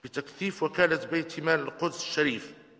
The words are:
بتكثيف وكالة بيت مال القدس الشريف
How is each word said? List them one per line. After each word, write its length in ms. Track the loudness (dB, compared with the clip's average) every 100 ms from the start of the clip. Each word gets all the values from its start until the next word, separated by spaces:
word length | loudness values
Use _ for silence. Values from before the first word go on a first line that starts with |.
بتكثيف 580 | -8 -8 -10 -6 -6 -2
وكالة 420 | -2 4 4 4 0
بيت 340 | -2 -2 -4
مال 200 | 2 2
القدس 360 | 2 -2 -4 -2
الشريف 580 | -4 2 2 0 -8 -18 -20